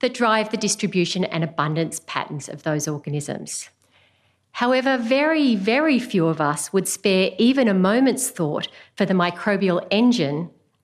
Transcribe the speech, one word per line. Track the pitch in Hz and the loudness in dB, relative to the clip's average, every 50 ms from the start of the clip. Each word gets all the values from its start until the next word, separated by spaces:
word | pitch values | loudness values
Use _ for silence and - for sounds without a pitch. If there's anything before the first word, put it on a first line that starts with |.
that | 262 240 | -4 -2
drive | 240 - 240 220 220 220 214 214 | 0 0 2 2 2 2 0 -2
the | 226 - | -2 -2
distribution | 214 196 - - 214 180 - 180 175 175 - 180 180 | -2 -2 -2 -2 -2 -2 0 0 0 0 -2 -2 -2
and | - - 160 | -2 -2 -2
abundance | 170 165 - - 143 156 156 165 165 - - - - | -4 -2 -2 -2 -2 -2 0 -2 -2 -4 -6 -10 -12
patterns | - - 135 - - 151 143 - - | -8 -6 -6 -6 -6 -8 -10 -10 -12
of | 151 147 - | -14 -8 -4
those | 160 151 151 - | -4 -2 -2 -2
organisms. | 156 151 147 - 151 143 147 143 - - - - - - - - - _ _ _ _ _ _ _ _ _ _ _ _ _ _ _ _ | -4 -6 -8 -8 -6 -6 -6 -6 -6 -8 -10 -10 -10 -12 -12 -14 -16 _ _ _ _ _ _ _ _ _ _ _ _ _ _ _ _
However, | - - 240 247 254 254 247 269 269 247 | -6 -2 0 2 2 2 2 0 0 0
very, | 226 226 262 277 294 311 320 311 285 254 226 | 0 0 0 2 2 2 2 2 2 2 2
very | 196 190 220 233 277 320 320 269 226 | 0 0 0 2 2 2 2 2 0
few | - - - 185 165 | 0 0 0 2 2
of | 165 160 156 | 2 2 0
us | 151 143 147 - - - - | 0 0 -2 -2 -4 -2 -2
would | 190 185 | -2 -2
spare | - - - - 202 190 185 190 - - - | -2 -4 -2 0 2 2 2 2 0 2 2
even | 226 247 269 277 247 214 | 2 4 4 4 2 2
a | 196 | 4
moment's | 185 185 190 214 254 269 254 220 262 - - | 4 4 4 4 4 2 2 2 0 -4 -6
thought | - - 165 147 156 - - - - - - - _ | -4 -4 -4 -2 -2 -4 -6 -8 -12 -18 -20 -12 _
for | - 196 | -2 0
the | 165 190 | 0 2
microbial | 180 175 175 175 - - 214 202 185 196 185 170 180 - - | 2 2 0 -2 -2 -2 -2 0 2 2 0 0 0 -2 0
engine | 202 214 247 247 240 240 151 139 147 151 175 - - _ _ _ _ _ | 2 4 4 4 4 2 0 -2 -2 -4 -6 -8 -12 _ _ _ _ _